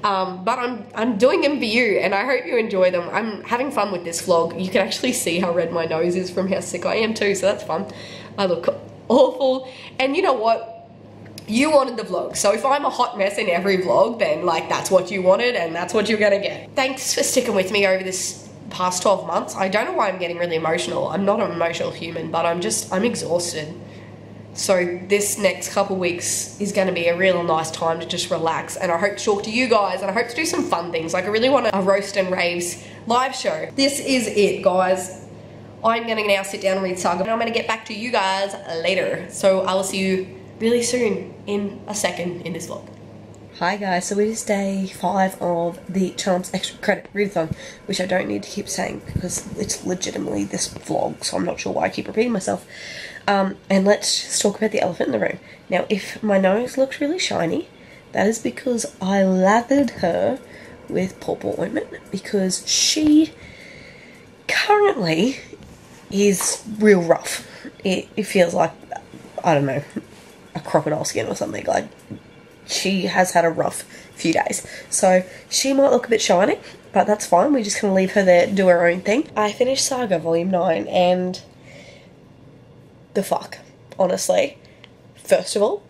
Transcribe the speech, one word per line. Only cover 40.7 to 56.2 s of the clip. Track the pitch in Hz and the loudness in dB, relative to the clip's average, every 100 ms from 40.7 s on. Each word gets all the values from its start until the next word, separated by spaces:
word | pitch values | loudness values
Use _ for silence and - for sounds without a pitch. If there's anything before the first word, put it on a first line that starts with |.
| 240 | 2
soon | 233 247 226 185 185 - - | 2 0 0 0 -6 -12 -6
in | 202 202 - - | -4 -4 -8 -10
a | |
second | 202 180 175 175 175 | -4 -2 -2 -6 -6
in | 165 | -8
this | 165 185 | -8 -8
vlog. | - - - - - - - - - | -12 -14 -20 -20 -20 -20 -20 -20 -4
Hi | 175 202 | -2 -2
guys, | 196 180 180 | 0 0 0
so | 202 | 0
it | 214 | 0
is | 220 | 0
day | - 202 196 196 190 | -2 0 0 -2 -4
five | - 180 196 190 190 | -2 -2 2 0 0
of | 175 170 170 170 - | -2 0 -2 -4 -6
the | 185 180 | -2 -2
Charms | - - 180 180 | -2 0 0 0
Extra | 185 - - | -6 -6 -4
Credit | - 180 - | -2 -2 -4
Readathon, | 196 202 185 160 - - - - | -2 -2 0 -4 -6 -12 -16 -8
which | 190 | -4
I | 185 | 0
don't | 185 196 | -2 0
need | 202 | -4
to | 202 | -6
keep | - 196 | -10 -8
saying | - 185 - - | -6 -6 -6 -6
because | - 180 - - - | -6 -4 -8 -8 -8
it's | - - | -6 -6
legitimately | - 185 - - 95 101 | -4 -4 -4 -6 -4 -4
this | 101 95 - | -4 -4 -6
vlog, | - - - - - | -8 -4 -2 -2 -4
so | - 92 | -6 -4
I'm | 90 | -4
not | - | -4
sure | - | -4
why | - - | -2 -2
I | |
keep | - - | -4 -6
repeating | 190 247 | -2 0
myself. | 220 196 185 - - - - - - - | 0 -2 -4 -6 -18 -16 -14 -14 -8 -2
Um, | 202 190 196 - | 0 0 -4 0
and | 196 196 | 2 4
let's | 202 - - | 2 2 -4
just | - - | -4 -2
talk | 208 196 | -2 0
about | 214 | -2
the | - | 0
elephant | - 170 - | -2 0 0
in | 233 | 0
the | |
room. | 180 185 - - - | 0 -4 -12 -20 -4
Now, | 180 - | -4 -2
if | 202 - - | -4 -4 -6